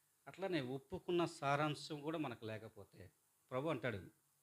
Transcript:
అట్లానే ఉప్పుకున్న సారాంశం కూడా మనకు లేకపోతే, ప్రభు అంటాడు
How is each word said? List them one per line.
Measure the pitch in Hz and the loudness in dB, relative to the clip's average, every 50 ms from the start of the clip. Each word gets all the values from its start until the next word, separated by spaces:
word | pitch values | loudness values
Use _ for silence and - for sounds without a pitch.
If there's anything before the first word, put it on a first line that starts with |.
| _ _ _ _ _ | _ _ _ _ _
అట్లానే | 143 - 170 185 190 180 151 | -16 -6 -4 0 0 2 2
ఉప్పుకున్న | 131 123 131 135 - - 185 170 - - 175 170 170 | 2 0 -2 -4 -6 -6 -8 -4 0 2 4 4 4
సారాంశం | 160 - - 143 139 143 143 151 151 143 - - - 160 147 | 2 0 0 4 4 6 6 4 4 2 -2 -4 -6 -6 -4
కూడా | 139 156 160 | -4 -2 -2
మనకు | 165 147 131 117 - 117 | 0 -2 -2 -4 -4 -6
లేకపోతే, | 110 110 107 110 110 - 104 95 - - 90 95 98 - _ _ _ _ _ _ - | -6 -6 -6 -8 -12 -14 -16 -18 -18 -18 -18 -18 -18 -20 _ _ _ _ _ _ -4
ప్రభు | 127 127 143 165 | -2 0 0 0
అంటాడు | 151 123 - 127 107 95 87 - - _ _ _ _ _ | 0 0 0 -2 -2 -2 -6 -10 -16 _ _ _ _ _